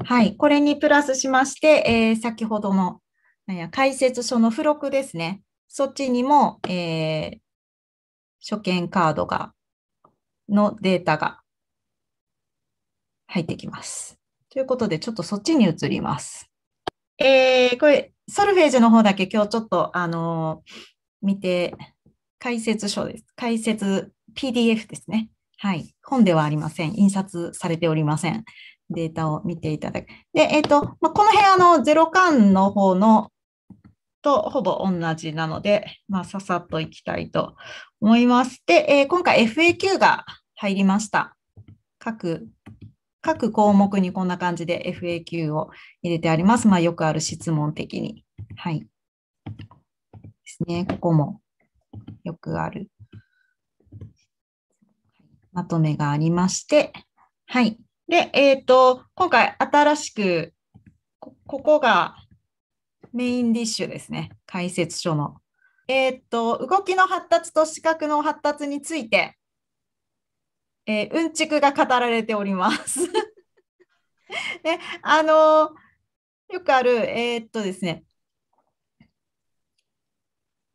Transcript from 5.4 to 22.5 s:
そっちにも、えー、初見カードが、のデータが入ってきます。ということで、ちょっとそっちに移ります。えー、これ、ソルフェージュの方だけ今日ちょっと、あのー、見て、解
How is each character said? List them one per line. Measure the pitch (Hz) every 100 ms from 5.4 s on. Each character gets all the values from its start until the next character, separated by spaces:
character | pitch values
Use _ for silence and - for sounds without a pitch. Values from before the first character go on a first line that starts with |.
| _ _ _
そ | -
っ | 269
ち | 269 269
に | 247
も、 | 262 294 220 - -
え | 180 170 160 156 156 - -
ー、 | _ _ _ _ _ _ _ _ _ _
初 | - 214
見 | 202 180 170
カ | 190 160
ー |
ド | 147
が、 | 87 - - _ _ _ _ _ _ _ _ _ -
の | 202 208 -
デ | 190 180
ー |
タ | 175 151
が | - - _ _ _ _ _ _ _ _ _ _ _ _ _ _ _ _ _ _ -
入 | 190
っ | -
て | -
き | -
ま | -
す。 | - - - - _ _ _
と | 269
い |
う | 262
こ | 247
と | 226
で、 | 156
ち | -
ょ |
っ |
と | 226
そ | 165 202
っ |
ち | 330 320
に |
移 | 190 - 143
り | -
ま | - 143
す。 | - - - _ _ _ - - _ -
え | 262 262 262 254 247
ー、 | 247
こ | 302
れ、 | 285 - _ -
ソ | - 403
ル |
フ | 370
ェ | 302
ー |
ジ | 247
ュ |
の | 233
方 | 226
だ | 214
け | 190 185
今 | 220
日 | 208
ち | 226
ょ |
っ | 226
と、 | 180 - 180
あ | 170
の | 165 165 165 160 160 -
ー、 | - - _ _ _
見 | 196 196
て、 | 185 180 175 - - _ _ _ _ _
解 | 247